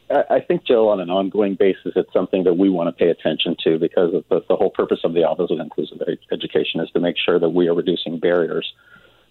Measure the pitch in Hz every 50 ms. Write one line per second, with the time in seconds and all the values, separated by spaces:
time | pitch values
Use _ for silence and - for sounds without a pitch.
0 | _ - 135 147 - - 127 131 - - 175 170 - - 127 113 110 107 104 98
1 | 87 87 90 98 95 95 - 104 104 98 98 - 101 95 90 - - 87 - 92
2 | 87 - - 104 90 - - 95 87 90 85 87 98 98 92 85 85 85 - -
3 | 95 85 80 - - 85 76 - - 87 80 - - 90 82 80 85 80 - 95
4 | 90 85 92 80 - - 95 82 - - 92 82 101 90 - - 101 - 101 -
5 | - 85 82 85 82 78 78 - 87 - 87 78 76 73 - - 76 - - 76
6 | 71 82 78 - _ - 85 76 - - - - - - - 85 82 - - 87
7 | 87 87 82 - - - 87 87 82 82 82 90 87 85 85 85 80 90 85 -
8 | - 82 85 80 85 87 87 90 82 80 80 82 - - - _ _ _ - -
9 | _ _ _ _ _ _